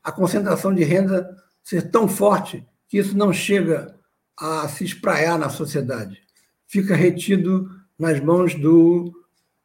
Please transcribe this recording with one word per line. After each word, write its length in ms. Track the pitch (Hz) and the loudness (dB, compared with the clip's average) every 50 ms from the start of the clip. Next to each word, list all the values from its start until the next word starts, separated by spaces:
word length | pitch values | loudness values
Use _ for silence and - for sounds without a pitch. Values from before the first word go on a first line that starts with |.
| - | -12
a 80 | - | -10
concentração 600 | - - 185 170 - 208 202 196 170 - - 190 190 | -4 -2 0 0 0 0 0 0 -2 0 0 0 0
de 100 | 175 160 | 2 2
renda 520 | 143 170 196 196 190 190 180 185 - - - _ _ _ _ _ | 2 2 2 2 2 0 -2 -4 -6 -12 -20 _ _ _ _ _
ser 260 | - 202 170 - - | -6 -6 -6 -2 0
tão 180 | - 233 220 | 2 2 2
forte 560 | - - - 196 208 196 185 190 - - - - _ _ _ _ | 2 0 2 2 2 2 2 -2 -6 -12 -16 -16 _ _ _ _
que 120 | _ - 202 | _ -2 -2
isso 180 | 190 196 202 | -2 0 0
não 160 | 196 208 196 170 | 0 2 2 0
chega 680 | - - - 202 196 170 165 160 139 - - - _ _ _ _ _ _ _ _ | 0 -2 0 0 0 0 0 -2 -4 -4 -10 -18 _ _ _ _ _ _ _ _
a 300 | - 156 160 160 156 147 | -12 -8 -6 -6 -6 -6
se 180 | 143 - - 185 | -8 -8 -8 -8
espraiar 520 | - - - - 202 170 147 156 170 170 160 | -8 -8 -4 -2 -2 0 2 2 0 0 0
na 100 | 147 135 | -2 -4
sociedade. 720 | - - 156 143 - 143 127 123 131 113 107 98 98 - _ _ _ _ _ _ _ _ _ | -6 -6 -8 -6 -4 -4 -4 -4 -6 -8 -10 -12 -14 -18 _ _ _ _ _ _ _ _ _
Fica 280 | _ - 196 185 196 180 | _ -2 -2 0 2 2
retido 760 | 151 180 175 170 - - - 196 180 165 185 190 185 190 - - - - _ _ | 4 4 4 2 0 0 0 0 2 2 0 0 -2 -2 -6 -10 -18 -20 _ _
nas 220 | - 160 165 151 139 | -4 -2 -2 0 0
mãos 340 | 139 156 170 180 180 165 143 | 2 2 2 2 2 0 -2
do 580 | 143 143 156 165 165 165 170 175 175 175 175 - - - _ _ _ _ _ _ _ | 0 2 6 6 8 8 6 4 2 -2 -6 -10 -16 -20 _ _ _ _ _ _ _